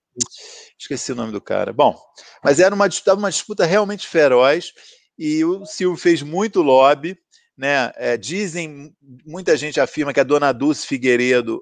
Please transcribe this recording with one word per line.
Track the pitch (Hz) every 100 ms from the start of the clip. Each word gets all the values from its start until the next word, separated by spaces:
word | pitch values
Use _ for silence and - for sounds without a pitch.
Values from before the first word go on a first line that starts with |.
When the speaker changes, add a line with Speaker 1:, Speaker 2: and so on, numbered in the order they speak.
| _ 123
Speaker 1:
isso. | - - - - - -
Speaker 2:
esqueci | - 135 -
o |
nome | 120 113
do | 104
cara. | - 98 98
Bom, | 113 127 - _ - - -
mas | 143 143
era | 190
uma | 202 196
dis-, | -
tava | 190 196
uma | 202
disputa | - - 208
realmente | 165 208 196 202 -
feroz, | 165 143 123 135 170 - _ - _ _ -
e | 156 156
o | 165 196 190
Silvio | - 185 165
fez | 175 160
muito | 147 175 214 202
lobby, | 147 131 135 147 165 190 _ _ _ -
né? | 139 139 120 -
É, | 123 120
dizem, | 127 196 196 170 160 143 151 _ 139 127 151
muita | 175 170 143
gente | 151 147
afirma | 127 156 143
que | 139
a |
dona | 131 147 143
Dulce | 123 147 147 -
Figueiredo | 135 127 123 123 123 113 -